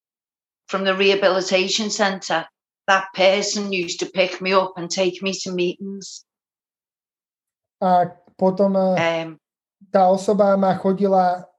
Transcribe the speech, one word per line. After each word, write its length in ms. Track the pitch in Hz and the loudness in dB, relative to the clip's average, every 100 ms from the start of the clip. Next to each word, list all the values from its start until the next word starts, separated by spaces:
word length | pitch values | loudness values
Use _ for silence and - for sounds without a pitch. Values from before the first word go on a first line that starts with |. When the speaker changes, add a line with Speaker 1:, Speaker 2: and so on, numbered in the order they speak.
| _ _ _ _ _ _ - | _ _ _ _ _ _ -8
Speaker 1:
From 160 | 190 | -4
the 80 | 196 | -2
rehabilitation 960 | 190 196 196 196 185 185 185 190 - 208 | 0 2 2 2 2 0 0 0 -2 -4
center, 560 | - 196 190 - 165 - _ _ _ - | -2 -2 -2 -4 -4 -6 _ _ _ 0
that 160 | 190 185 - | 0 0 2
person 560 | 190 202 190 208 202 | 2 4 0 -4 -4
used 320 | 185 170 - | -4 -4 -6
to 40 | 170 | -4
pick 320 | 190 185 - | -2 -2 -2
me 80 | 185 | 0
up 240 | 190 185 - | 0 0 -6
and 160 | 170 | -8
take 320 | 190 185 180 | -2 -2 -2
me 80 | 190 185 190 | -6 -6 -6
to 80 | 180 | -4
meetings. 720 | 175 - 196 196 180 - - _ _ _ _ _ _ _ _ _ _ _ _ _ _ _ | -4 -4 -10 -12 -16 -20 -20 _ _ _ _ _ _ _ _ _ _ _ _ _ _ _
Speaker 2:
A 320 | 185 180 175 - _ - | 2 2 2 -6 _ -2
potom, 380 | 190 185 196 190 | 0 2 2 2
eh, 460 | 190 180 165 165 160 | 0 0 0 -2 -6
Speaker 1:
Um, 140 | 156 _ _ _ _ _ | -12 _ _ _ _ _
Speaker 2:
tá 220 | 196 185 | 2 4
osoba 460 | 190 190 202 202 196 | 4 2 2 4 4
ma 200 | 190 180 | 2 2
chodila 720 | 190 190 196 190 180 180 - | 0 0 2 2 2 -2 -8